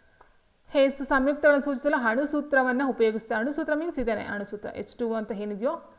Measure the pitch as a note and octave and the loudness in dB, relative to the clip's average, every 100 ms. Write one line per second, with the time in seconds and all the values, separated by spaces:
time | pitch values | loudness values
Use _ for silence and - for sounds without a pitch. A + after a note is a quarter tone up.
0 | _ _ - _ _ _ - D4+ C4+ C4+ | _ _ -20 _ _ _ -2 4 4 2
1 | C4+ C4+ C4 D4 D4+ C#4+ C#4 C4 D4 D4+ | 0 2 2 4 4 4 2 -2 0 2
2 | A#3+ A#3 D4 D4 D4 C4+ B3+ B3+ C#4+ A#3 | 2 0 0 -2 0 2 2 2 0 2
3 | A3+ G#3+ - G#3+ B3 D4 D#4 D4+ E4+ D#4+ | 2 2 -2 -2 -2 -2 -2 -2 -2 -2
4 | A#3 G#3 G3+ G#3 G3+ G#3 - - G#3 - | -2 -2 -4 -8 -8 -10 -10 -10 -10 -6
5 | A#3 A3+ G#3 G3 G#3 G3+ A#3+ E4 - | -4 -4 -4 -6 -6 -4 -4 -4 -8